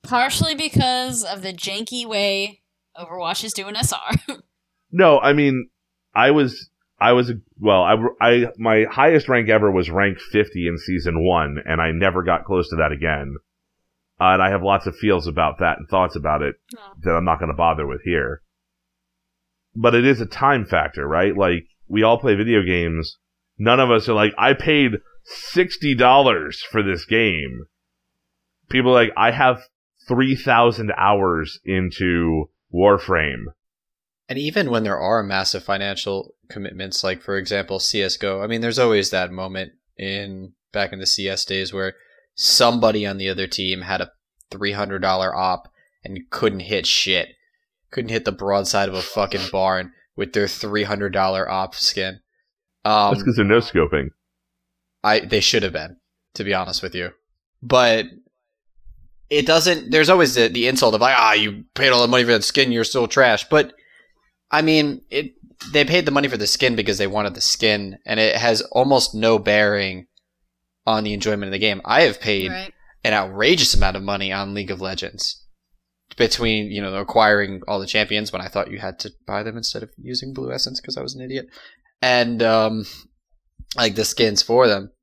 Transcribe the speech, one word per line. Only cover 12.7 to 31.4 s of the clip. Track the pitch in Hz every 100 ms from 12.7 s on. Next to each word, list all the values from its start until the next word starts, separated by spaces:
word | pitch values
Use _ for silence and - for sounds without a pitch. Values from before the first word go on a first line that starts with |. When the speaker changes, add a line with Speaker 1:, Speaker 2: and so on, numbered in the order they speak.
Speaker 2:
to | 80
that | 76
again. | 73 80 73 69 71 _ _ _ _ _ _ _ _
Uh, | 90
and | 92
I | 95
have | 98
lots | 95 98 -
of | -
feels | 107 92 85
about | 78 78 -
that | 85 -
and | 76
thoughts | 95 90 -
about | 76 76
it | 73 - _ -
Speaker 1:
Aw. | - -
Speaker 2:
that | 90
I'm | 85
not | 87 80
gonna | 80
bother | 73 82 78 71
with | 65
here. | - 82 62 73 _ _ _ _ _ _ _ _ _ _ _ _ _ 113
But | 120
it | 117
is | 127 120
a | 110
time | - 135 139
factor, | 101 87 73 - 71
right? | 80 98 98
Like, | 95 87 - _ -
we | 107
all | 110 117
play | 135
video | 101 113 110
games. | 90 87 82 80 80 - _ _ _ -
None | 107 127
of | 127
us | 113 113
are |
like, | 110 107 -
"I | 123
paid | 139 165 151 131 104 _ -
sixty | - - - 160 - - 147
dollars | 123 123 139 131 92 73 - -
for | 113
this | 98 87
game." | - 113 110 82 67 62 78 _ _ _ _ _ _ _ _ _ _
People | 127 127
are | 123
like, | 117 -
"I | 113
have | 123 131 123 - _ _ _ -
three | 123 131
thousand | 131 139 117 120 113 104 -
hours | 98 101 95 82